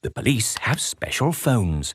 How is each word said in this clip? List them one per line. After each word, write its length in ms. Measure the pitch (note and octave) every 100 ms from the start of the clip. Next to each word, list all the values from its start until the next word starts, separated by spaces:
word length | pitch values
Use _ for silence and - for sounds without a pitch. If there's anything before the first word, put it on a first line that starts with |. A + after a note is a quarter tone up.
The 80 | -
police 440 | - A2+ C3 G#2+ -
have 220 | - C3
special 520 | - - - - C#3
phones 600 | D#3+ - B2 F2+ D2+ C#2